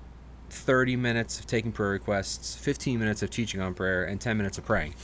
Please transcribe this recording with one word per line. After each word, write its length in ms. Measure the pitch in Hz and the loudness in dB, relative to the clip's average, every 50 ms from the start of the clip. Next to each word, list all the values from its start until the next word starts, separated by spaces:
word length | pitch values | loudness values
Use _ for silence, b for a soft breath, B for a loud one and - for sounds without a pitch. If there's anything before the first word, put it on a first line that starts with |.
| - - - - - - - - - - | -16 -18 -18 -18 -18 -18 -18 -18 -16 -14
thirty 440 | - - - - 131 127 127 127 127 | -14 -2 2 4 6 6 6 4 2
minutes 460 | 123 123 117 117 117 113 - - - | 2 2 2 2 2 0 -2 -4 -8
of 60 | - | -4
taking 260 | - - 113 107 117 | 0 0 0 2 0
prayer 180 | 104 - 104 101 | 0 2 2 2
requests, 640 | 98 98 - - 101 98 98 - - - - - - | 2 2 2 2 2 2 0 -2 -4 -6 -8 -8 -8
fifteen 440 | - - 147 139 - - 139 123 117 | -2 0 0 0 0 0 0 0 2
minutes 240 | 110 107 104 - | 2 2 2 0
of 80 | - - | -2 -2
teaching 300 | - - 113 101 - 95 | 0 -2 -2 -2 -2 -2
on 140 | 92 92 90 | -2 -2 -2
prayer, 300 | - 92 95 92 90 90 | 0 2 2 2 2 2
and 160 | 82 98 92 | 0 -2 -2
ten 160 | - 120 110 | -2 0 0
minutes 200 | 107 101 98 - - | 2 0 0 -2 -4
of 60 | - | -2
praying. 300 | - 110 95 78 76 - - | 0 0 2 0 -2 -6 -10